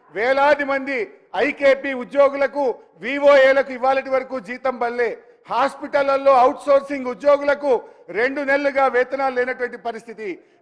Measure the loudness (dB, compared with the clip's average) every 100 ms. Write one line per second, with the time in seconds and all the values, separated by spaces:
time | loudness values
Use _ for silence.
0 | _ -4 -2 2 2 2 0 -4 -4 -6
1 | -6 -12 _ -4 -4 0 2 2 -2 -8
2 | -2 2 2 2 -2 -2 -4 -4 _ _
3 | -8 0 4 6 6 4 -2 -2 -2 -2
4 | -2 -4 -4 -8 -10 -6 -6 -4 -4 -2
5 | -4 -6 -16 _ -6 -2 -2 -4 -4 -2
6 | 0 2 4 6 4 2 2 2 2 -6
7 | -8 -2 2 2 2 0 0 -2 -4 -20
8 | -10 -4 -2 -2 0 0 0 2 2 2
9 | -2 -2 -2 -2 -4 -4 -8 -8 -10 -10
10 | -12 -12 -10 -10 _ _